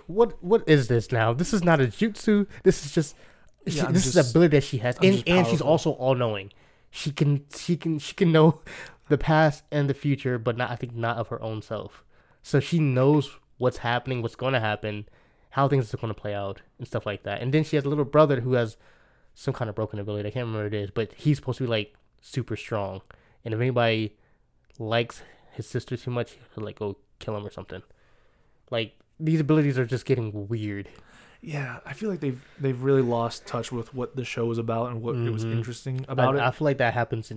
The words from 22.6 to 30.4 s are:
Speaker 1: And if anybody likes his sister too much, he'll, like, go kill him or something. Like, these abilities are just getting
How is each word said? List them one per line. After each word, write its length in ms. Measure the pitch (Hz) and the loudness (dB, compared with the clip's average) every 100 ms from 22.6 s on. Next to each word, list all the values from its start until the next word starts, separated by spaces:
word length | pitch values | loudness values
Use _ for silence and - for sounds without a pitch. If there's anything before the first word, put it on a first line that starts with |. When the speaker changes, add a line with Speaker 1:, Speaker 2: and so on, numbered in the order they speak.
| - 110 98 95 - - _ _ | -6 -4 -4 -8 -14 -20 _ _
Speaker 1:
And 80 | 117 | -8
if 60 | 110 | -2
anybody 540 | 123 120 117 110 107 _ _ _ _ _ _ - | 0 2 2 2 -2 _ _ _ _ _ _ -12
likes 440 | 110 117 120 - - - _ | -2 -2 -2 -6 -20 -20 _
his 140 | - 117 | -14 -8
sister 300 | 123 - 120 | -8 -8 -8
too 140 | - | -6
much, 260 | 120 117 - - | -4 -6 -10 -20
he'll, 100 | - | -12
like, 140 | 104 - | -12 -8
go 180 | 104 98 _ - | -8 -8 _ -14
kill 180 | - 104 | -8 -8
him 100 | 104 | -8
or 40 | |
something. 320 | - 95 92 - _ _ _ _ _ _ _ - | -12 -14 -14 -16 _ _ _ _ _ _ _ -8
Like, 240 | 120 110 _ _ - | -6 -6 _ _ -6
these 220 | 156 160 | 0 2
abilities 380 | 143 156 143 131 | 4 4 4 2
are 60 | 120 | -2
just 180 | 127 - | -2 0
getting 420 | 123 113 104 | 0 -2 -6